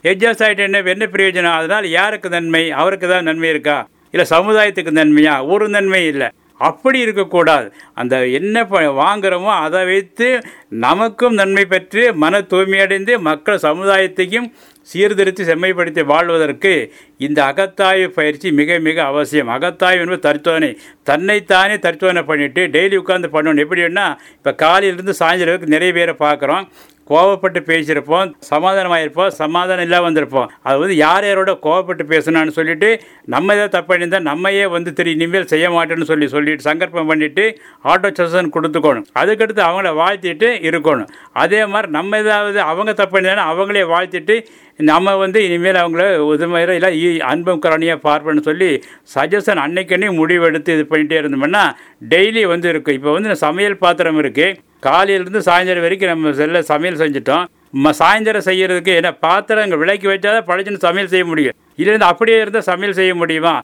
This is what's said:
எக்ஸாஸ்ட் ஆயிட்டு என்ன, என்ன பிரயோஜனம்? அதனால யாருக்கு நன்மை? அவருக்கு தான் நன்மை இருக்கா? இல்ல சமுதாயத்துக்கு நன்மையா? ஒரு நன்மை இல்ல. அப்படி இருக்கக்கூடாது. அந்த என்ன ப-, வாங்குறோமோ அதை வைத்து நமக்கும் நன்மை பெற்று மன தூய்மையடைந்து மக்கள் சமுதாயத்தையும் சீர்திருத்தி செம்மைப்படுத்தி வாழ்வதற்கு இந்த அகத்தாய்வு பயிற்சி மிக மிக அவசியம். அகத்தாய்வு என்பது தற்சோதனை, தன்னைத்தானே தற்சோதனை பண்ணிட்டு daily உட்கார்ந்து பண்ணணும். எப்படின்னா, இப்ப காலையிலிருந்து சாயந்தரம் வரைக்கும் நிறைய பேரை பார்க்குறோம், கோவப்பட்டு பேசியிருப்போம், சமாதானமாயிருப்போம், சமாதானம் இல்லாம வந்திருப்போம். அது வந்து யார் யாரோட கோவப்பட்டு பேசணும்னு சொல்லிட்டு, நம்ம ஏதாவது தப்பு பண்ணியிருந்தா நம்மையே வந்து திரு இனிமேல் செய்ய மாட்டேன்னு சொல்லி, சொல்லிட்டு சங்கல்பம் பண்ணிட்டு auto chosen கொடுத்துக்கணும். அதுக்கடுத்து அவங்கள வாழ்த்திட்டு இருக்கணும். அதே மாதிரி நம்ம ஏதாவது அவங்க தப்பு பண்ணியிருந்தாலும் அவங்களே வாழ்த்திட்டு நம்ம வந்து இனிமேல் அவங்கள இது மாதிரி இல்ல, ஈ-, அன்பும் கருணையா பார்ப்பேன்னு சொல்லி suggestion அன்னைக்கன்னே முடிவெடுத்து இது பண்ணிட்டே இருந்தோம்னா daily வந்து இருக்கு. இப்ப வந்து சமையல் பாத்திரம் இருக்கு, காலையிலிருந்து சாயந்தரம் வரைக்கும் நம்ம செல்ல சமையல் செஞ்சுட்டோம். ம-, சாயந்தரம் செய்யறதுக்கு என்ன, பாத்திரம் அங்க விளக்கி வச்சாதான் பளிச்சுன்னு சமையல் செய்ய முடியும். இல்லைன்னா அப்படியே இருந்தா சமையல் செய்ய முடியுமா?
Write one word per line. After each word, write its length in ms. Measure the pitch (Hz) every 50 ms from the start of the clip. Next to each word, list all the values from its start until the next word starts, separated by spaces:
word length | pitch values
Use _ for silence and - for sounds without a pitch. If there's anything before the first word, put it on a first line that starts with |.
| _
எக்ஸாஸ்ட் 400 | 165 190 190 214 233 220 214 226
ஆயிட்டு 220 | 220 208 190 202 196
என்ன, 140 | 196 202 190
என்ன 220 | 180 185 202 220 208 175
பிரயோஜனம்? 460 | 202 196 190 180 180 175 170 170 160
அதனால 280 | 165 160 196 214 208 180
யாருக்கு 420 | 160 170 190 214 214 208 - 185
நன்மை? 340 | 170 170 170 165 160 160 165 165
அவருக்கு 380 | 151 135 160 185 196 190 185 175
தான் 200 | 180 180 170 160
நன்மை 200 | 160 160 165 160
இருக்கா? 280 | 156 151 - 151 147 135 107 - _ _ _ _
இல்ல 140 | - 185 175 -
சமுதாயத்துக்கு 640 | 165 165 185 208 214 214 214 208 196 190 175 165 151
நன்மையா? 400 | 156 156 151 151 151 151 156 147 135 131
ஒரு 180 | 143 185 208 214 214
நன்மை 360 | 202 208 196 196 190 185 175
இல்ல. 180 | 160 147 139 131 113 - _ _ _ _ _
அப்படி 380 | 127 156 - - _ 262 262 262
இருக்கக்கூடாது. 680 | 240 220 214 202 190 160 160 175 170 156 156 143 117 101 _ - - - _
அந்த 200 | - 123 123 131 131 127 127
என்ன 340 | 127 143 175 208 214 226 233
ப-, 300 | 202 196 185 160 147 139
வாங்குறோமோ 540 | 135 147 180 208 208 196 190 180 180 185 208 208
அதை 260 | 180 156 156 160 185 185
வைத்து 440 | 185 185 196 196 190 _ - 233 247 156 - - - - - - _ - 113
நமக்கும் 560 | 117 127 165 190 220 233 214 - 240 247 233
நன்மை 300 | 202 196 190 196 202 196
பெற்று 400 | 175 190 185 180 - - 208 240 240 202
மன 260 | 156 151 160 185 202
தூய்மையடைந்து 760 | 196 190 190 185 190 190 190 190 196 185 196 196 196 202 247 226
மக்கள் 480 | 180 151 156 151 - - - 143 -
சமுதாயத்தையும் 840 | 151 151 170 190 196 196 190 190 185 185 - 185 180 190 233 247 233 _ _ - - _ _ _ -
சீர்திருத்தி 540 | - 170 196 214 214 185 196 190 185 190 190
செம்மைப்படுத்தி 600 | 165 165 156 180 190 185 175 175 170 156 170 156
வாழ்வதற்கு 680 | 143 143 160 175 175 170 165 156 147 139 - - 196 185 151 117 - - - - _ _ _
இந்த 200 | 135 151 147 147 139
அகத்தாய்வு 640 | 135 139 196 196 190 - - 196 190 190 190 190 180
பயிற்சி 400 | 185 - 151 151 151 143 170 185 156
மிக 260 | 143 147 156 175 170
மிக 200 | 160 156 160 170 160
அவசியம். 440 | 139 139 147 147 135 143 151 135 117
அகத்தாய்வு 540 | 117 135 170 175 175 - 190 180 185 180 170
என்பது 220 | 170 180 180 -
தற்சோதனை, 460 | 151 147 147 147 170 165 160 156 139 113 - - - - _ _
தன்னைத்தானே 720 | - 139 151 180 196 214 208 180 - 190 185 190 202 208 208
தற்சோதனை 440 | - 170 170 156 190 185 180 175 151
பண்ணிட்டு 420 | 143 156 147 147 139 123 180 185
daily 300 | 165 135 151 170 - 196
உட்கார்ந்து 380 | 190 180 185 185 180 175 160 143
பண்ணணும். 260 | 156 151 156 151 147 151
எப்படின்னா, 440 | 147 180 175 170 170 170 202 202 170 139 - - - -
இப்ப 260 | _ _ 143 135 - 156
காலையிலிருந்து 560 | 160 175 190 202 196 180 175 185 196 196 -
சாயந்தரம் 300 | 170 165 175 185 175 165
வரைக்கும் 240 | 170 175 170 156 151
நிறைய 160 | 156 170 180 175
பேரை 220 | 175 175 170 165 -
பார்க்குறோம், 480 | 151 147 147 143 143 135 151 185 190 - _ - - - _ _ _
கோவப்பட்டு 540 | - 143 160 180 196 202 190 - 185 165 175 147
பேசியிருப்போம், 680 | 160 165 165 151 143 156 143 135 135 156 180 196 185 151 _ -
சமாதானமாயிருப்போம், 840 | - 147 151 165 185 196 196 185 180 175 165 160 151 151 165 185 196
சமாதானம் 560 | - - 156 151 165 175 180 185 185 180 175
இல்லாம 180 | 170 175 175 175
வந்திருப்போம். 420 | 170 160 151 147 120 127 135 120 107 - - _
அது 140 | 127 135 139
வந்து 180 | 156 196 190
யார் 300 | 156 147 156 175 196 202
யாரோட 260 | 202 196 190 190 190 185 - -
கோவப்பட்டு 420 | 156 160 185 185 175 180 156 165 143
பேசணும்னு 460 | 160 160 151 156 160 160 160 156 151
சொல்லிட்டு, 320 | 165 160 156 165 151 202 214 226 226 - - - - _
நம்ம 280 | - 123 135 170 196 208
ஏதாவது 200 | 208 208 202 190
தப்பு 140 | 180 165 165
பண்ணியிருந்தா 300 | 185 175 175 170 180 190
நம்மையே 440 | 175 147 143 160 180 196 196 196 202
வந்து 260 | 190 175 175 170 175 151
திரு 180 | - 175 170
இனிமேல் 380 | 165 156 165 170 175 196 175 - 156
செய்ய 160 | 156 165 180
மாட்டேன்னு 380 | 175 170 165 156 165 165 165 151
சொல்லி, 180 | 160 151 151 135
சொல்லிட்டு 380 | 123 147 147 151 156 139 127 147
சங்கல்பம் 420 | 151 165 180 175 165 170 160 156 160
பண்ணிட்டு 320 | 156 151 147 131 185 208 220 220 - - - - _ _
auto 260 | 135 165 185 185 202
chosen 420 | - - 175 170 165 185 180 160 147
கொடுத்துக்கணும். 500 | 165 156 160 151 165 151 151 131 113 101 _ _ 127
அதுக்கடுத்து 440 | 147 190 220 214 220 208 220 208 190
அவங்கள 280 | 165 175 190 196 180 156
வாழ்த்திட்டு 560 | 156 165 185 202 196 175 180 165 151 220 233 247 202 165
இருக்கணும். 480 | 160 170 170 147 160 147 123 104 - - - - - _
அதே 300 | 120 143 175 196 214 214
மாதிரி 240 | 202 196 208 214 180 151
நம்ம 260 | 147 175 196 208 214
ஏதாவது 420 | 214 214 214 208 208 208 202 202
அவங்க 320 | 185 156 160 180 208 214 208
தப்பு 220 | 214 202 185 175
பண்ணியிருந்தாலும் 380 | 196 185 185 190 208 185 160 160
அவங்களே 340 | 175 196 202 208 202 185
வாழ்த்திட்டு 500 | 165 170 170 185 185 185 180 156 170 214 233 226 - - - - _ _ _
நம்ம 380 | 156 151 156 170 185 196 196
வந்து 220 | 190 190 190 190 220 208
இனிமேல் 340 | 180 175 170 175 185 190 185
அவங்கள 220 | 175 170 160 165 180 202 190 160 151 151 151
இது 120 | 147 170 170
மாதிரி 240 | 175 170 170 175 185
இல்ல, 140 | 170 175 190 175
ஈ-, 260 | 156 165 175 170 160
அன்பும் 420 | 151 127 139 165 170 180 185 160 151
கருணையா 320 | 170 160 160 160 165 165 - -
பார்ப்பேன்னு 400 | 151 147 147 147 151 156 151 151
சொல்லி 280 | 156 156 175 190 175 147 127 - - - _ _ _
suggestion 520 | - 135 139 160 185 208 202 220 202 165 139
அன்னைக்கன்னே 460 | 147 170 190 190 160 190 180 202 208 185
முடிவெடுத்து 640 | 160 156 160 180 175 170 165 156 160 151 175 165
இது 100 | 156 151 151
பண்ணிட்டே 260 | 160 156 151 147 160 160
இருந்தோம்னா 440 | 147 147 139 135 135 151 180 208 196 156 - - - - _ _ - 113
daily 340 | 156 175 190 214 220 226 214
வந்து 220 | 185 170 175 170 175
இருக்கு. 240 | 170 156 131 - 139
இப்ப 200 | 131 139 147 151
வந்து 240 | 180 214 220 196
சமையல் 460 | 151 - 147 151 180 202 208 196 - 185
பாத்திரம் 340 | 175 175 160 175 165 160 156
இருக்கு, 280 | 151 135 107 131 160 190 190 - _ _ _ _
காலையிலிருந்து 600 | - 135 143 170 196 202 196 190 180 180 190 214
சாயந்தரம் 440 | 170 180 175 175 185 185 185 175 170
வரைக்கும் 280 | 170 190 190 196 180 170
நம்ம 200 | 160 156 151 139
செல்ல 300 | 135 151 156 170 175 160
சமையல் 380 | - 151 147 165 180 175 151
செஞ்சுட்டோம். 440 | 160 151 143 139 127 131 139 165 180 170 _ _ _ _ - 135 139
ம-, 100 | 151 147 147
சாயந்தரம் 480 | 160 170 202 220 214 214 214 214 165 185
செய்யறதுக்கு 440 | 185 185 185 180 180 180 170 185 185
என்ன, 160 | 170 165 175 160 _ -
பாத்திரம் 400 | 160 175 202 208 - 220 214 214
அங்க 120 | 196 175
விளக்கி 300 | 151 156 175 202 202 190
வச்சாதான் 420 | 196 196 190 180 208 214 226 214 170
பளிச்சுன்னு 380 | 175 185 196 202 208 180 170
சமையல் 260 | 175 170 190 202 175 180
செய்ய 120 | 185 180
முடியும். 320 | 170 160 156 147 127 - _ _ _ _ -
இல்லைன்னா 300 | 151 196 214 220 208 233 233
அப்படியே 260 | 226 226 226 226 226
இருந்தா 220 | 220 202 196 226 190 185
சமையல் 280 | 180 180 196 202 190 180
செய்ய 140 | 190 185 185
முடியுமா? 400 | 175 170 160 160 160 156 170 156 131